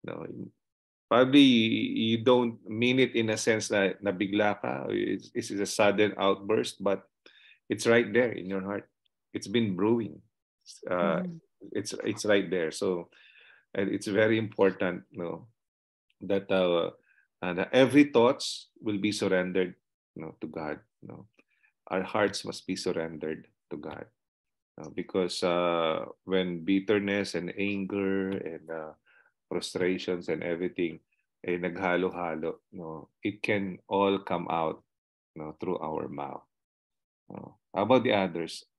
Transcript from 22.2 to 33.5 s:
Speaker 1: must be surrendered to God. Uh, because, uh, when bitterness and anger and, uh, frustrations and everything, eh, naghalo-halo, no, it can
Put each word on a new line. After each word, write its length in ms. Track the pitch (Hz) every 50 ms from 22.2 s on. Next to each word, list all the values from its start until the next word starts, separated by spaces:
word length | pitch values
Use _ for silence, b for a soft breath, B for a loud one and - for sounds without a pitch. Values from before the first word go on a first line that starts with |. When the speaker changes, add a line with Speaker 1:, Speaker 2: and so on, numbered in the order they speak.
| 104 101 98 - -
Speaker 1:
must 220 | 101 95 - -
be 80 | - 95
surrendered 680 | - - 95 85 82 82 82 82 76 78 78 80 78 - _ _ _ _ _
to 60 | 76 76
God. 280 | 73 78 73 - - - _ _ _ _ _ _ _ _ _ _ _ _ _
Uh, 140 | - 80 76
because, 480 | - - 87 - - 98 92 87 - -
uh, 640 | - 90 87 87 87 87 85 85 82 80 80 85 - - - _ _
when 360 | - 95 92 92 90 87 85 80
bitterness 680 | 87 98 98 95 98 107 101 101 101 101 101 98 95 -
and 140 | 87 90 87 -
anger 800 | - 98 101 101 98 95 92 101 101 98 95 98 98 95 95 98
and, 320 | - - 80 82 78 80 80
uh, 240 | 82 80 78 78 78 _ b b b b b b b _ _ _
frustrations 800 | 85 87 - - - 90 90 90 92 90 - - 90 87 - -
and 140 | 82 78
everything, 580 | 80 85 85 85 90 87 - - 87 82 80 80 _ _ _ _ _ _ _ _ -
eh, 100 | - 87
naghalo-halo, 1040 | 90 87 90 85 87 98 90 87 87 92 90 87 87 87 85 80 78 80 82 80 - _ _
no, 360 | - 92 85 80 80 78 - _ _ _
it 180 | - 104 107 110
can 380 | - -